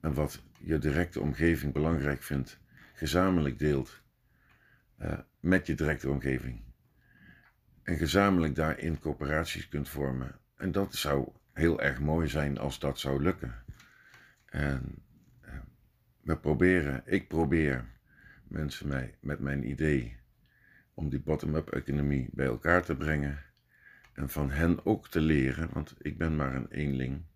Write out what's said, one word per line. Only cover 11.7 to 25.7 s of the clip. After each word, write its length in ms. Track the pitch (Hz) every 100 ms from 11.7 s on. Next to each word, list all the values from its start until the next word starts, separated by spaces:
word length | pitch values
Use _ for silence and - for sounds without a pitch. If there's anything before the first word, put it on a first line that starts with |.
| 82
erg 180 | 69 64
mooi 280 | 73 80 80
zijn 300 | 76 73 69
als 200 | 69 -
dat 200 | 71 69
zou 240 | 69 69
lukken. 320 | 76 92 62 57 - - - _ - - - _
En, 500 | _ - 71 67 64 64 - - _ -
eh, 180 | - - - _ _ _ _ _
we 160 | - 78
proberen, 680 | 78 76 90 92 71 67
ik 240 | - 98 -
probeer 560 | 80 80 82 76 65 58 - _ - - - -
mensen 400 | - 76 - 76
mij, 260 | 67 64 -
met 200 | - 73
mijn 300 | 69 69 60
idee 460 | 69 78 71 58 - - _ _ _ _ - _
om 140 | - 76
die 120 | 69
bottom-up 480 | 67 76 80 76 78
economie 600 | - 67 71 71 71 62
bij 140 | 62 67
elkaar 380 | 58 80 87
te 120 | 90 73
brengen. 460 | 76 76 71 71 - _ _ _ - - _
En 180 | - 71
van 200 | - 71
hen 360 | 67 85 85 -
ook 220 | 107 -
te 120 | 82
leren, 480 | 78 76 65 71 82